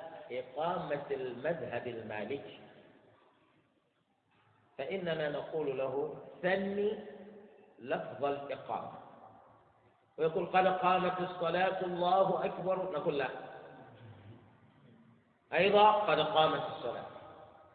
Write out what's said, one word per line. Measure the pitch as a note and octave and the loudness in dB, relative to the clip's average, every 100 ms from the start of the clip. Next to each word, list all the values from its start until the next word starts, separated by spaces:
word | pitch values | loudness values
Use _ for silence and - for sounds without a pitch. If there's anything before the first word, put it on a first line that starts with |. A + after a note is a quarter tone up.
| - - - | -12 -14 -10
إقامة | B2 - C#3+ E3 F3+ D3+ D3 - | -8 -8 -4 -2 -2 -2 -4 -2
المذهب | C3+ C3 A#2+ C#3+ E3+ A2 A#2+ B2 | -4 -4 -4 -4 -4 -4 -6 -6
المالكي، | A2+ A2 G#2+ G#2 C#3 - - - - - - _ _ _ _ _ _ _ _ _ _ _ _ _ _ _ _ _ - | -8 -8 -6 -6 -8 -10 -16 -20 -20 -20 -20 _ _ _ _ _ _ _ _ _ _ _ _ _ _ _ _ _ -10
فإننا | - F#3+ F3 D#3 D3+ | -6 -4 -2 -2 -2
نقول | C#3+ - D#3+ C#3+ C3 | -4 -4 -4 -2 -2
له: | C3 C3+ D3+ - - - | -2 -2 -4 -6 -14 -4
"ثني | F3+ G3 G3 G3+ G#3 - - - - - - - - - | 0 0 0 0 0 -2 -8 -14 -16 -18 -20 -20 -20 -14
لفظ | A#2+ E3+ - G#2+ | -6 -4 -6 -4
الإقامة"، | C#3+ C#3+ C#3 C3 - G2+ E2 - - - - - - - _ _ _ _ _ - | -2 -2 -4 -8 -6 -8 -8 -14 -18 -20 -20 -20 -20 -20 _ _ _ _ _ -2
ويقول: | D#3+ F#3+ E3+ | 0 0 2
"قد | F#3 F#3 | 4 4
قامت | F#3 F3+ F#3 F3 F3+ | 4 4 4 2 0
الصلاة، | F3 - E3 F3 F#3 F#3 | -4 -2 0 2 2 0
الله | F#3 F3 F3 F#3+ F#3+ E3+ | -2 0 4 4 4 2
أكبر"، | F#3+ - F#3 F#3 F#3 | -2 -2 -2 0 -2
نقول: | D3+ E3 C#3+ | -2 -2 0
"لا، | B2+ - - - - - - - A2+ - G2+ - - - - _ - - - - _ _ - | -2 -6 -12 -14 -16 -18 -20 -20 -20 -20 -20 -20 -20 -20 -20 _ -20 -20 -20 -20 _ _ -2
أيضا | D#3 G3 G3+ G#3+ | 4 6 10 10
قد | - - D3+ | 8 6 4
قامت | D3+ D#3 D#3 C#3 - - | 4 6 6 4 -2 -6
الصلاة"، | A#2+ G#2+ - - - - - - - | -6 -6 -8 -14 -18 -20 -20 -20 -20